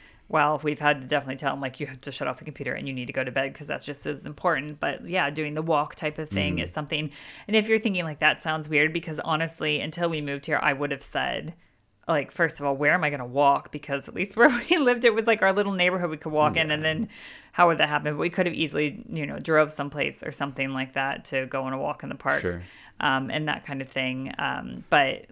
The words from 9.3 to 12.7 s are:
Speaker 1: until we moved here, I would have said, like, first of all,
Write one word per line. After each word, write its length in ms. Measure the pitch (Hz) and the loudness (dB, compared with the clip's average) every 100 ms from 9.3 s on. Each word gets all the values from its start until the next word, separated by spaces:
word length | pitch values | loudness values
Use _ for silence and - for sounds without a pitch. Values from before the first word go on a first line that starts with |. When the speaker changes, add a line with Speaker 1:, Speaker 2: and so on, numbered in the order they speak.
| 156 160 - 156 151 | 0 0 -2 -2 -2
Speaker 1:
until 280 | 160 175 175 | -4 -2 -2
we 100 | 156 | 0
moved 240 | 147 143 147 | -4 -6 -2
here, 120 | 147 | 2
I 100 | 151 | 2
would 160 | 139 143 | 2 -2
have 120 | 139 | -4
said, 500 | - 139 131 123 151 - _ _ _ _ - | -4 -4 -2 -4 -8 -14 _ _ _ _ -2
like, 240 | 160 135 | 0 0
first 280 | - 165 - | 0 0 2
of 60 | |
all, 100 | 143 | -2